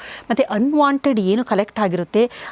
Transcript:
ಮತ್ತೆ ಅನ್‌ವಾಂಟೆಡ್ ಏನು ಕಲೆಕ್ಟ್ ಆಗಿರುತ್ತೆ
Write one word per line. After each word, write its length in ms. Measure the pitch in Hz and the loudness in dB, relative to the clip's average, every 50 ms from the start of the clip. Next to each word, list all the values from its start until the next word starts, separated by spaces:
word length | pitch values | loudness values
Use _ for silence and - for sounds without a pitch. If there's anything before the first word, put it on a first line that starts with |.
| - - - - - | -10 -14 -14 -14 -6
ಮತ್ತೆ 200 | - 233 214 269 | -4 0 0 0
ಅನ್‌ವಾಂಟೆಡ್ 760 | - 208 208 233 277 302 294 285 277 277 269 - 285 269 220 | 0 0 0 0 2 2 2 2 2 2 2 0 0 0 2
ಏನು 240 | 196 185 196 226 254 | 2 2 0 0 0
ಕಲೆಕ್ಟ್ 360 | - 220 190 208 214 - - | 0 0 0 0 -2 -2 -2
ಆಗಿರುತ್ತೆ 500 | 214 190 170 175 175 - - 208 233 240 - - - - | -2 0 0 -2 -6 -2 0 0 0 0 -2 -10 -14 -14